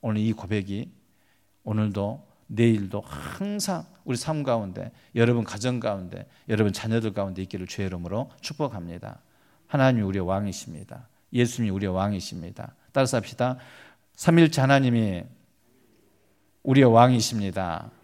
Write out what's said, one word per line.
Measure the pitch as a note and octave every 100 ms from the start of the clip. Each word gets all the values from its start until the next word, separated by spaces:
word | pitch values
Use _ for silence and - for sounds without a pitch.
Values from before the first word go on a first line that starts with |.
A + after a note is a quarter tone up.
오늘 | A#2+ G#2+
이 | G#2+
고백이 | A2 F2+ G#2+ F#2+ G2 - - _ _ _ _ _ _
오늘도 | - G#2+ G#2+ G2 G2+ C3+ - _ _
내일도 | A2 A#2 A2 G2 G2 -
항상 | C#2+ C#2+ F2 G3+ G#3 G3+ F3+ - _
우리 | - A#2+
삶 | - D#3
가운데, | C3+ A#2 G2 F2+ F#2 _ _ A#2
여러분 | A#2 A#2+
가정 | G#2+ G2+ B2 B2
가운데, | A2 G2 F2+ F#2 - _ -
여러분 | G#2+ G#2+
자녀들 | F#2+ A2 A2+ A2
가운데 | G2+ G2 F#2
있기를 | F#2 G2 F2+
주의 | - F#2+
이름으로 | F2 E2+ G2+ D3 -
축복합니다. | - D3+ C#3+ G#2 E2+ F2 - - _ _ _ _ _
하나님이 | C#3+ C3 B2 G2+
우리의 | G2 F2
왕이십니다. | F#2+ G2+ F2 - D#2 - - - _ _
예수님이 | B2 A#2+ A#2+ A2+
우리의 | G2 G2
왕이십니다. | F#2 G2 G2+ - F2 E2+ - - _ _
따라서 | - C3 B2
합시다. | G#2+ - B2 B2+ - - - _ _ _
삼일체 | - E3 D#3+ D#3
하나님이 | C3 C#3 C3 A#2 A2 F2+ - - _ _ _ _ _ _ _ _ _ _ _ _
우리의 | - C3 C3
왕이십니다. | A2+ B2 B2 G#2+ A2+ G2 F#2 F2+ E2 D#2+ -